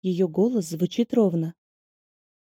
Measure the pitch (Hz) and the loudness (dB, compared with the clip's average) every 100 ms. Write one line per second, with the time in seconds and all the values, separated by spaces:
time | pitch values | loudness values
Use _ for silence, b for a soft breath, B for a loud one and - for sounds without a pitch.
0 | 190 180 185 156 220 247 170 165 175 - | -4 0 0 2 0 0 -4 -2 -2 0
1 | 240 254 202 170 165 - _ _ _ _ | 0 2 2 2 -4 -8 _ _ _ _
2 | _ _ _ _ | _ _ _ _